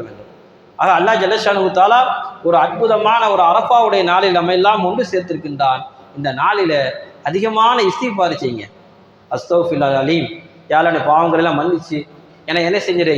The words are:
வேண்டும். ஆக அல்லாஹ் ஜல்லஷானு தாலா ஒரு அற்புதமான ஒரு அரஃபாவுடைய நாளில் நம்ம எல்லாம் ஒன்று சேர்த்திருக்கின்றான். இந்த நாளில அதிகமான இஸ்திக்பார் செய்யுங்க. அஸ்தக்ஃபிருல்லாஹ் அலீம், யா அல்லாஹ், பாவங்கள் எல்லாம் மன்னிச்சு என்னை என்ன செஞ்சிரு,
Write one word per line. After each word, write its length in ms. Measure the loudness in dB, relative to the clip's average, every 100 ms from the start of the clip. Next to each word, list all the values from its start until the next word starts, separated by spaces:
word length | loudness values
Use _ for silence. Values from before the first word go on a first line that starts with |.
| -10
வேண்டும். 240 | -16 -20 -20 -20 -20 -16 -2
ஆக 80 | 2 2
அல்லாஹ் 220 | 2 0
ஜல்லஷானு 440 | 0 0 0 0 0 2
தாலா 220 | 4 4 2 -2 -8 -6 0
ஒரு 80 | 2
அற்புதமான 580 | 0 0 0 2 2 2 2
ஒரு 80 | 2 4
அரஃபாவுடைய 520 | 2 2 2 2 2 2
நாளில் 260 | 2 2 0
நம்ம 140 | 0 2
எல்லாம் 240 | 2 2 -2
ஒன்று 160 | -2 -2
சேர்த்திருக்கின்றான். 720 | -4 -4 -8 -8 -2 -2 -2 -6 -20 -18 -8
இந்த 120 | -6 0
நாளில 300 | 0 0 0 0 -2 -6 -16 -10 -6
அதிகமான 480 | -4 -2 2 2 2 0
இஸ்திக்பார் 440 | -2 -6 -2 -2 -2
செய்யுங்க. 240 | -6 -8 -12 -20 -20 -20 _ _ -10
அஸ்தக்ஃபிருல்லாஹ் 640 | -8 -2 0 0 0 0 0
அலீம், 240 | 0 -2 -2 -10 -20 -16 -2
யா 80 | 2
அல்லாஹ், 260 | 2 0 2
பாவங்கள் 280 | 2 2 2
எல்லாம் 160 | 0 0
மன்னிச்சு 380 | -2 -2 -4 -8 -10 -20 -20 -18 -6
என்னை 140 | -2 0
என்ன 100 | -2 -2
செஞ்சிரு, 260 | 0 0